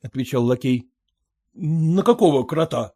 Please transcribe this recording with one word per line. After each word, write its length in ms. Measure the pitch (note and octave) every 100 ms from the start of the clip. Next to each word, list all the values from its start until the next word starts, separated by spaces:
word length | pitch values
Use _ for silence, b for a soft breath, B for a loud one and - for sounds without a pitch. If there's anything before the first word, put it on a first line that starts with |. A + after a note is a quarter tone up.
отвечал 420 | - B2+ B2+ C3 A#2+
лакей. — 460 | B2 C3+ B2 - _ _ _ _ _ _
На 500 | - D#3 D#3+ D#3+ F3+
какого 400 | G3 A#3+ F#3+ C#3
крота? 500 | B2 D3+ D#3+ A#2+ G#2+